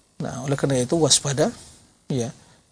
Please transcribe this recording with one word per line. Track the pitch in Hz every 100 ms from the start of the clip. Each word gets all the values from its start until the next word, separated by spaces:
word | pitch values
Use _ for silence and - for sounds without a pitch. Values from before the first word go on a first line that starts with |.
| _ -
Nah, | - 123 139
oleh |
karena | 139 143 131
itu | 123 165
waspada, | 147 - 143 139 165 - - - - _ -
ya, | 139 113 - - _ _